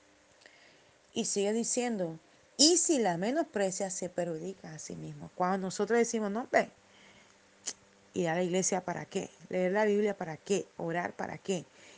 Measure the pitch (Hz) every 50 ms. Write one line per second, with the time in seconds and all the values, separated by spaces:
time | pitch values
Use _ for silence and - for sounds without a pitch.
0 | _ _ _ _ _ _ - - - - - - - - - - - - _ _
1 | _ _ _ 233 226 - - 202 196 202 214 233 233 226 - 254 240 247 233 202
2 | 180 165 160 165 - - - - _ _ _ - 277 311 359 349 - - 330 262
3 | 226 190 170 165 185 220 262 320 330 - - 208 202 190 180 - 202 190 180 -
4 | - 175 - - 175 170 165 156 160 185 190 - - 175 156 151 - - 180 165
5 | 156 156 151 147 143 165 - - 185 180 190 196 185 185 180 - 208 196 226 240
6 | 233 233 - 226 214 202 196 220 262 - - - 208 - - - - - - -
7 | - - - - - - - - - _ _ - - - - - - - - -
8 | - - _ 185 180 165 160 175 185 175 175 185 185 - 202 185 180 - 170 160
9 | 151 - - 185 180 180 - - - - - 185 185 180 185 208 220 214 202 202
10 | 214 208 196 - 185 165 156 - - - 202 180 - - - - 170 165 165 175
11 | 175 202 - - - - - 156 - - 196 175 - - - - - - -